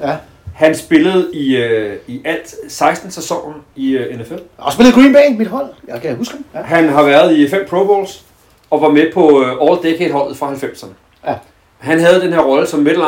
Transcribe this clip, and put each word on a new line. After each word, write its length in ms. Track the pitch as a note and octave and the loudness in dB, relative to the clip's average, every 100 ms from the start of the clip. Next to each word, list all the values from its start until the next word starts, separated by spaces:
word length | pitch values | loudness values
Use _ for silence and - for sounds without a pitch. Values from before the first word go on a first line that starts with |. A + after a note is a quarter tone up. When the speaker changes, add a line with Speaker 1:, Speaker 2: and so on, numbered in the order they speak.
| C#3+ | -8
Speaker 1:
før. 40 | |
Speaker 2:
Ja. 60 | D#3 - _ - - | -8 -12 _ -16 -2
Speaker 1:
Han 200 | D#3 D#3+ | 0 0
spillede 540 | - D#3+ F3 F#3+ - | 0 0 2 0 -2
i, 220 | D#3 C3+ B2 | -4 -2 -2
øh, 420 | A#2 A2 G#2 G2 - | 0 -2 -4 -10 -14
i 140 | B2+ D3+ | -12 -8
alt 300 | E3 - - - | -8 -10 -18 -14
seksten 440 | - C#3+ F3 F#3 | -2 -2 -2 -10
sæsoner 420 | E3+ - E3+ D3 D3+ _ C3+ | -14 -8 -8 -10 -18 _ -8
i, 140 | C3+ | -4
øh, 280 | C3 A#2 A#2 | -4 -4 -10
N 60 | A2+ | -12
F 60 | |
L. 80 | E3+ - - | -14 -16 -10
Speaker 2:
Og 160 | - | -6
spillet 200 | - B3 A#3 | 4 4 6
Green 180 | C#4 | 6
Bay, 240 | C#4+ C#4+ A3 | 6 4 2
mit 100 | G#3 | -4
hold. 200 | B3 C#4 - - | -6 -10 -14 -16
Jeg 140 | B2 | -10
kan 140 | D#3 B2+ | -8 -8
huske 180 | A#3 C#4 | -10 -12
ham. 100 | - | -16
Ja. 80 | D#3 | -14
Speaker 1:
Han 280 | - E3 D#3+ | -2 0 2
har 140 | D3 | 4
været 340 | C#3+ C#3+ F3 D3+ | 4 4 4 4
i 100 | C#3 | 2
fem 160 | G3 G3 | 0 -2
Pro 140 | F3 G3+ | -2 2
Bowls 380 | G3+ F#3+ - _ _ _ _ - | 0 -2 -12 _ _ _ _ -4
og 120 | D3+ | 0
var 80 | D3+ | 2
med 220 | D3 D#3+ | 2 2
på, 280 | F#3 D#3 C#3 | 2 4 4
øh, 80 | B2+ C3 | 2 0
All-Decade-holdet 760 | D3+ F3+ E3 E3 E3 C#3 C#3 C3+ | 0 0 -2 -2 -2 -2 -4 -6
fra 100 | C#3+ | -10
halvfemserne. 460 | C3+ B2 - F#2+ F#2+ _ _ D3+ | -8 -10 -12 -20 -20 _ _ -10
Speaker 2:
Ja. 60 | G#2+ _ _ _ _ | -10 _ _ _ _
Speaker 1:
Han 220 | D#3+ D#3+ | -4 2
havde 220 | E3+ F#3 | 4 4
den 120 | F3+ | 2
her 60 | E3 | 0
rolle 260 | C3+ C#3 D#3 | 2 0 0
som 120 | D3 | 0
middle 240 | D3 E3 | 0 0